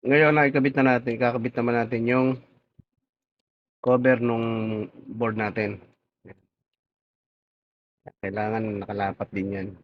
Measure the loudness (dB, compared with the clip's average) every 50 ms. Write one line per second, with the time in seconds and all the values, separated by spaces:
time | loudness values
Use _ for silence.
0 | 0 2 4 6 6 6 6 4 4 4 2 2 0 2 2 4 4 4 4 2
1 | 0 -2 -2 0 0 0 0 0 -4 -4 -4 -2 -2 0 0 0 -2 -2 -2 -2
2 | 0 2 2 2 2 2 0 -2 -8 _ _ _ _ _ _ _ _ _ _ _
3 | _ _ _ _ _ _ _ _ _ _ _ _ _ _ _ _ 0 2 2 4
4 | 4 4 2 4 2 0 0 0 -2 -2 -2 -2 -2 -4 -4 -4 -6 -8 _ -18
5 | -18 -16 -8 -4 -4 -2 -2 -2 -4 -4 -2 -2 -4 -4 -4 -8 -14 _ _ _
6 | _ _ _ _ _ -20 -20 _ _ _ _ _ _ _ _ _ _ _ _ _
7 | _ _ _ _ _ _ _ _ _ _ _ _ _ _ _ _ _ _ _ _
8 | _ -20 _ _ -10 -8 -6 -4 -4 -4 -4 -4 -4 -4 -6 -6 -8 -8 -6 -4
9 | -4 -4 -4 _ -10 -8 -6 -6 -6 -4 -6 -8 -8 -10 -12 -16